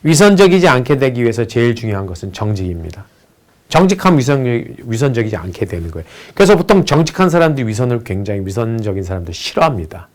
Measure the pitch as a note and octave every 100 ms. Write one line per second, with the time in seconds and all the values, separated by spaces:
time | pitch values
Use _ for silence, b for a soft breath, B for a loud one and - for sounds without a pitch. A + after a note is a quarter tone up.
0 | D3+ D#3 G#3 F#3+ G3 F#3 F3 B2+ B2 C#3+
1 | C3+ A#2+ A#2 A2 A2 A#2+ A#2+ A2+ A2 G2
2 | F#2+ F2 G2 - G#2+ G2+ F#2 E2+ E2 G2+
3 | G2+ _ _ _ _ _ _ D#3 F#3 F#3
4 | A3+ D#3 B2+ C#3 B2+ A#2+ - - A#2 A2+
5 | C#3 A#2+ A2 G#2 E2+ F2 G2 F2 E2 D#2+
6 | E2 B B - G3 F#3+ F3+ G3+ - C#3+
7 | D#3+ - F#3 E3+ E3 C#3 A2+ G#2+ B2+ A#2+
8 | A#2 G2 G2+ G2+ F#2+ G2 A2+ A2+ G#2+ G2
9 | F#2 F#2+ F2 - - - E3 A#2 D#2+ E2+
10 | -